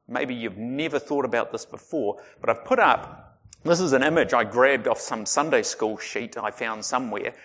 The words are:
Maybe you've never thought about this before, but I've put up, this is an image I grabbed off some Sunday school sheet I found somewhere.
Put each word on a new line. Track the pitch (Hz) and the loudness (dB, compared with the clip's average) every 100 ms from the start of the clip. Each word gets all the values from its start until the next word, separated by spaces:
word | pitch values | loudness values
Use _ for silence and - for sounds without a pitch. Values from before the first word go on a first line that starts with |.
| - | -8
Maybe | 123 139 | -4 -4
you've | 123 113 95 | -6 -8 -8
never | 117 139 160 143 | -8 -4 -2 -4
thought | - 143 | -2 -2
about | 131 120 - | 0 0 -2
this | - | -8
before, | - - - 160 104 - - _ | -12 -18 -8 -4 -4 -6 -14 _
but | - | -2
I've | 117 | -2
put | - 254 | 0 4
up, | 180 113 - - - _ _ - | 4 4 -2 -18 -20 _ _ -8
this | 156 175 | 0 2
is | 180 | 4
an | 131 | 4
image | 143 165 127 | 4 4 2
I | 127 | 2
grabbed | 107 117 135 131 117 | 2 4 6 4 0
off | 113 | -2
some | - 117 | -4 -6
Sunday | 104 - 156 131 | -2 -2 2 2
school | 101 - 110 104 | 0 -2 -4 -4
sheet | - 107 117 - | -8 -8 -8 -6
I | 104 | -8
found | - 117 110 | -6 -6 -6
somewhere. | 104 127 127 104 - - | -4 -4 -2 -4 -6 -8